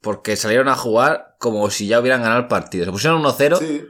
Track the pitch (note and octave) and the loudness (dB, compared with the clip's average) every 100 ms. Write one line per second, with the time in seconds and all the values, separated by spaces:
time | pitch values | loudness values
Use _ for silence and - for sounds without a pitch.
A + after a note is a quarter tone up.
0 | G#2+ G2 - G#2 G#2+ A#2+ C3+ B2+ A#2+ A2 | -8 -6 -4 -4 0 2 2 0 0 2
1 | C#3 D#3 - _ A#2+ G#2+ G#2 - G#2 A#2 | 2 0 -6 _ -4 0 -2 -2 0 2
2 | B2 B2+ A2+ A#2+ B2 F#2+ - F2+ F2 G2 | 2 2 2 0 0 -4 -4 -6 -4 -2
3 | C#3+ E3 C#3+ - D3 F3 D#3 D3 | 0 2 0 2 2 2 0 -6